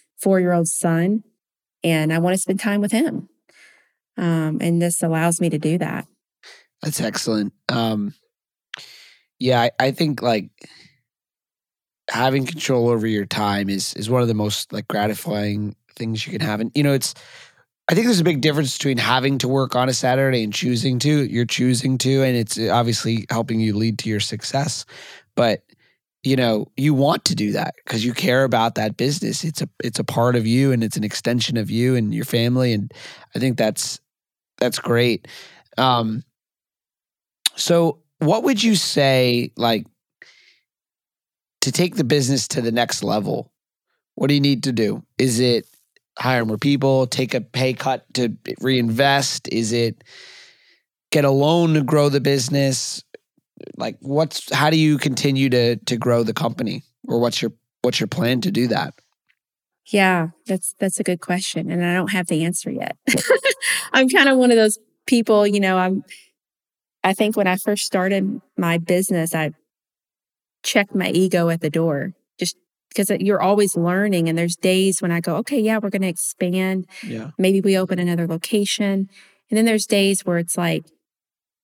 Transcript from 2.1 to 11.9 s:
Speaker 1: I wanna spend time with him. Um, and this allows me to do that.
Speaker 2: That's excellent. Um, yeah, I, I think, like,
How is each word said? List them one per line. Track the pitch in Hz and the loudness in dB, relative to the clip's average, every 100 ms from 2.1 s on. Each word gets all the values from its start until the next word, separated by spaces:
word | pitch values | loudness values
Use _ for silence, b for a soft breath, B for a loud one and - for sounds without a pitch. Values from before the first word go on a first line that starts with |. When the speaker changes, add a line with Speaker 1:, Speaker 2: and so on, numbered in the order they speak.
Speaker 1:
I | 165 | 0
wanna | 180 190 | 0 0
spend | - 190 | -2 -4
time | 214 202 | -2 -2
with | 202 | 0
him. | 220 311 - - _ _ b b b b b _ - | 0 0 -4 -12 _ _ b b b b b _ -4
Um, | 170 165 156 156 | 0 0 0 -2
and | 170 170 | 0 0
this | 170 - | 0 -2
allows | 170 160 170 170 | -2 0 0 0
me | 170 | -2
to | 151 | 0
do | 156 170 | -2 -2
that. | 156 - - _ _ _ B B B _ | -2 -6 -10 _ _ _ B B B _
Speaker 2:
That's | 151 - | -8 -4
excellent. | 110 104 - 107 101 - - | -4 -4 -4 -2 -4 -6 -4
Um, | 113 113 107 101 - _ _ _ _ _ - B B B B B _ | -2 -2 -2 -6 -10 _ _ _ _ _ -20 B B B B B _
yeah, | 127 120 | 0 2
I, | 117 - | 2 0
I | 131 | -2
think, | - 156 123 | 0 -2 0
like, | 120 110 - _ B B B B _ _ _ _ _ _ _ _ _ | 0 -2 -4 _ B B B B _ _ _ _ _ _ _ _ _